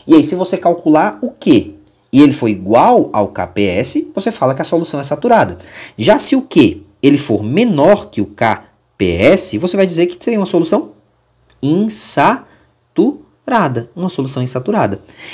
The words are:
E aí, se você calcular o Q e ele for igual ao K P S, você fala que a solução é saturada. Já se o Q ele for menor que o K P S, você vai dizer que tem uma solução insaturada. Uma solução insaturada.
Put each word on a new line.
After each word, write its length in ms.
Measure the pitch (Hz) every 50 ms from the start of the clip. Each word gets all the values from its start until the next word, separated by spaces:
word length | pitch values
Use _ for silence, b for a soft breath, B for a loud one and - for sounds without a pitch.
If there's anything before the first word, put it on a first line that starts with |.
| b
E 80 | 135 160
aí, 80 | 151 -
se 100 | - 190
você 240 | 180 180 - 196
calcular 640 | 185 - 175 170 175 - 160 151 156 185 214 208 -
o 80 | 254 233
Q 460 | - _ - 180 135 101 - - - - _ _ _ _ _ _
e 80 | - 135
ele 140 | 147 139 131
for 140 | - 127
igual 640 | 110 104 92 92 98 110 123 170 233 254 202 - - -
ao 140 | 107 101
K 180 | - - 101 90
P 160 | - - 202
S, 500 | - - 87 101 135 - - 302 339 - -
você 160 | 196 - 233
fala 240 | 214 - 135 131 139
que 60 | 139 160
a 20 |
solução 340 | - 175 170 170 - - 143
é 40 | 139
saturada. 560 | - 147 143 - 240 233 202 127 92 87 B B B B B B B B
Já 220 | - 113 170 214
se 180 | 285 - - 269
o 60 | 262
Q 400 | 262 - - 165 123 - - - - _ _ _
ele 200 | - 143 143 135
for 240 | - - 107 98 104
menor 680 | 110 139 202 247 233 170 139 147 190 208 - - -
que 120 | - 110
o 40 | 98
K 380 | - - - 117 110 101 - - _ _ _ _ _ _
P 200 | - 98 87 92
S, 380 | 104 107 147 190 190 - - - 107
você 180 | 175 180 -
vai 80 | 196 190
dizer 220 | 180 170 165 175
que 100 | 175 -
tem 180 | - - 240 233
uma 120 | 208 190
solução 460 | - - 165 160 - 202 262 - - - _ _ _ _ _ _ _ _ _ _ _ _ _ 131
insaturada. 2250 | 143 160 190 220 220 - - - - - 143 147 190 247 - - _ _ _ _ _ _ _ _ _ _ 160 202 277 294 - - _ _ _ _ - 254 220 170 139 127 117 117 - _
Uma 140 | 170 180 180
solução 340 | - - 131 131 - 127 127
insaturada. 580 | 123 - 131 127 208 226 202 120 101 98 - B B B B B B